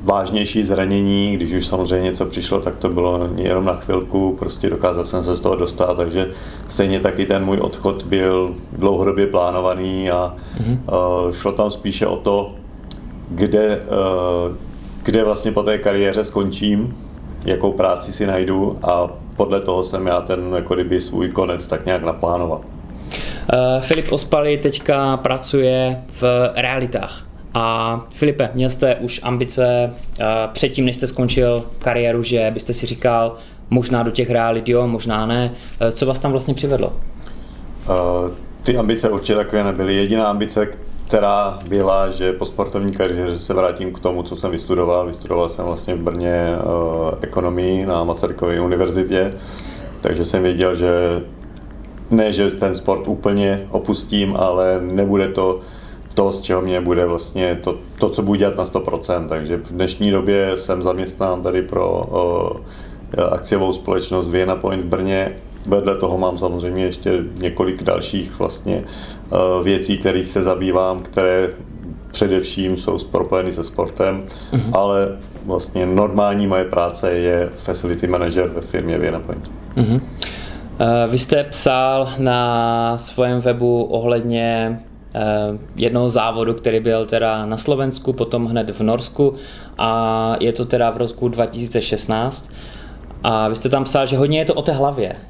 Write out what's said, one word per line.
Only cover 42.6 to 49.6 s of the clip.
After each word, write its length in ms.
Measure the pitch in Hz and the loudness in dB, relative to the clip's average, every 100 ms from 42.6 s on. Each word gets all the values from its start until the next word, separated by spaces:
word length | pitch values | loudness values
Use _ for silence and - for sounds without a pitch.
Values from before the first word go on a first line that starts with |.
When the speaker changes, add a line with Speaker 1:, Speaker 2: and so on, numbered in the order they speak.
| 98 101 101 | -2 0 -2
Speaker 1:
kariéře 480 | 98 95 87 90 87 | 0 0 0 -2 -4
se 140 | 87 | -2
vrátím 400 | 95 92 87 92 | 0 0 0 -6
k 60 | 87 | -2
tomu, 240 | 90 90 | -2 -2
co 120 | 87 87 | -6 -6
jsem 160 | 95 | -4
vystudoval. 540 | 85 - 90 87 87 90 | -4 -2 0 2 2 0
Vystudoval 420 | 82 - 87 85 | -6 -2 0 0
jsem 160 | - 90 | -2 -4
vlastně 300 | 85 - 87 | -4 -4 -2
v 80 | |
Brně, 280 | 85 85 87 87 87 | -2 -2 0 2 0
eh, 120 | 85 82 85 82 82 80 80 | 0 0 0 0 0 -2 -2
ekonomii 640 | - - 87 87 90 92 95 | -4 -2 0 0 2 0 0
na 180 | 87 | 0
Masarykově 580 | 85 85 87 85 87 87 | 0 0 -2 0 0 2
univerzitě, 720 | 87 87 92 87 92 92 95 98 - - | 2 2 2 0 2 2 0 -2 -12 -12